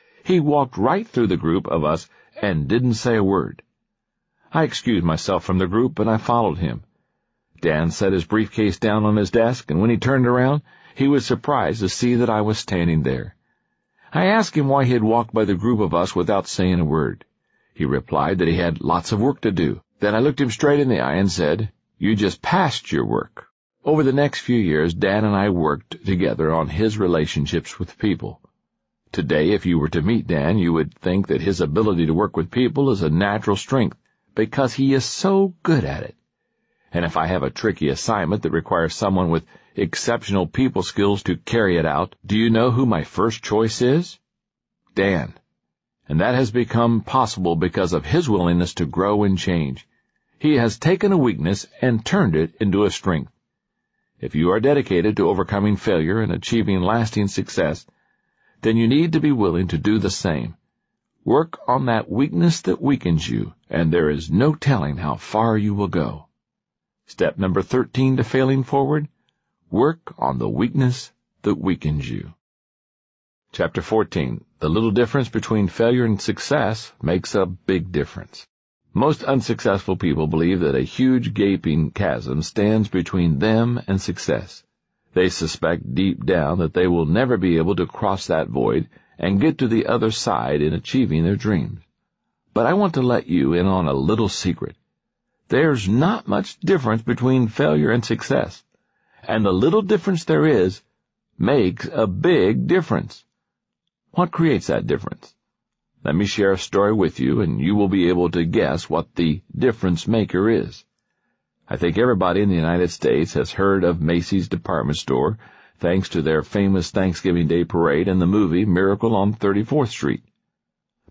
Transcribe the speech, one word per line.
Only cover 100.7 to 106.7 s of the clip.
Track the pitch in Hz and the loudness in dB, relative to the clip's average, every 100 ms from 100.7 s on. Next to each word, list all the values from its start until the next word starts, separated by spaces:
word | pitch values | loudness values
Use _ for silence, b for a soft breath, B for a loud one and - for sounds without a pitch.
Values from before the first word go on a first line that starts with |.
| 98 _ _ _ _ _ - | -2 _ _ _ _ _ -2
makes | 95 127 92 120 - | 0 2 2 -2 -6
a | - 110 | -2 -2
big | 95 170 151 92 123 - | 0 2 4 2 0 0
difference. | 180 160 98 - - _ _ _ _ _ _ _ _ _ | 0 0 -4 -4 -14 _ _ _ _ _ _ _ _ _
What | - 175 | -4 -2
creates | - 165 104 - | 0 2 2 0
that | 60 57 | -2 -2
difference? | 71 - - - _ _ _ _ _ _ _ | -4 -4 -16 -20 _ _ _ _ _ _ _
Let | - | -2
me | 80 101 | 0 0
share | - 98 | 2 2
a | 95 | 2
story | - | 0